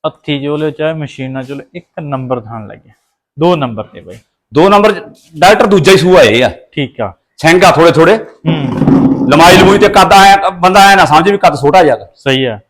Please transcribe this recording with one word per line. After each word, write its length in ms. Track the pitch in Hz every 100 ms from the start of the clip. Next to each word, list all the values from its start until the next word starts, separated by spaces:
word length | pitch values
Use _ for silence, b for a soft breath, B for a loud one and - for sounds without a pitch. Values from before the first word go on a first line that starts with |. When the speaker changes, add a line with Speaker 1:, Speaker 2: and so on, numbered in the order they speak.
| 156
Speaker 1:
ਹੱਥੀ 320 | - - 143
ਜੋ 180 | 143 151
ਲਿਓ 120 | 156
ਚਾਹੇ 240 | 151 156
ਮਸ਼ੀਨਾਂ 500 | 160 147 - 131 131
ਚੋਂ 120 | 127 139
ਲਿਓ, 100 | -
ਇੱਕ 120 | 175 _ -
ਨੰਬਰ 400 | 151 135 127 127
ਥਣ 280 | 110 113 104
ਲੱਗਿਆ। 260 | - _ _ _ _ _ -
ਦੋ 160 | 165 175
ਨੰਬਰ 280 | 135 107
ਤੇ 180 | 104 -
ਬਾਈ। 160 | - 117 _ _ _
Speaker 2:
ਦੋ 160 | 123 185
ਨੰਬਰ 440 | 202 214 190 - _ _ 156
ਡਾਕਟਰ 260 | 175 214 214
ਦੂਜਾ 260 | 190 160
ਹੀ 60 | 190
ਸੂਆ 240 | 180 180
ਇਹ 240 | 123 113 123
ਆ। 40 | - _
Speaker 1:
ਠੀਕ 300 | - 135 -
ਆ। 120 | 104 90 _ _
Speaker 2:
ਸਿੰਘ 280 | 156 180 190
ਆ 60 |
ਥੋੜੇ 200 | 151 170
ਥੋੜੇ। 240 | 131 160 220
Speaker 1:
ਹੂੰ। 520 | - _ - 156 143 - - - - - 127
Speaker 2:
ਲੰਮਾਈ 280 | 143 170 185
ਲੰਮੂਈ 200 | 190 202
ਤੇ 120 | 202
ਕੱਦ 240 | 202 175
ਆਇਆ, 360 | 196 196 196 185
ਬੰਦਾ 420 | 185 180 196 196
ਐ 40 | 196
ਨਾ 100 | 165
ਸਮਝ 240 | 151 180
ਵੀ 80 | 202
ਕੱਦ 180 | 180 147
ਛੋਟਾ 280 | 143 190
ਜਿਹਾ। 140 | 160 117 - _
Speaker 1:
ਸਹੀ 300 | 139 131 131
ਆ। 140 | 107 _